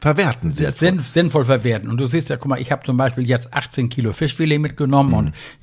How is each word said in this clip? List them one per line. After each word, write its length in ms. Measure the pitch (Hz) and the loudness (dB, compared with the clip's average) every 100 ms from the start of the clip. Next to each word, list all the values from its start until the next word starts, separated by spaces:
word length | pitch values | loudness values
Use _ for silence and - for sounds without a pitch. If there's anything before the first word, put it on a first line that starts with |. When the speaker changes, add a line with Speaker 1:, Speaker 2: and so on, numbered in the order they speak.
Speaker 1:
verwerten, 500 | 151 151 170 110 160 | 0 2 0 0 -4
Speaker 2:
Sehr 220 | 143 147 | -2 -2
Speaker 1:
sinnvoll. 160 | - 170 | 2 2
Speaker 2:
sinn-, 100 | 185 | 2
sinnvoll 440 | 123 170 175 156 127 | 0 0 2 2 2
verwerten. 440 | 127 117 107 113 | 2 2 -2 -2
Und 80 | 117 | -2
du 100 | 131 | 0
siehst 200 | 165 - | -2 -2
ja, 80 | 120 | -4
guck 140 | 139 | -2
mal, 100 | 131 | -4
ich 140 | 123 | -2
hab 120 | 139 - | -4 0
zum 120 | 127 | 2
Beispiel 280 | 131 123 123 | 2 0 0
jetzt 280 | 120 120 | 0 -2
achtzehn 340 | - - - 120 | -6 -4 -2 -2
Kilo 240 | 131 113 | 0 -2
Fischfilet 480 | - 156 - 156 147 | -2 -2 0 0 0
mitgenommen 520 | 151 - 139 139 139 | -2 -2 2 4 4
Speaker 1:
Mhm. 60 | 110 | 2
Speaker 2:
und 180 | 151 - - - | 0 -4 -14 -20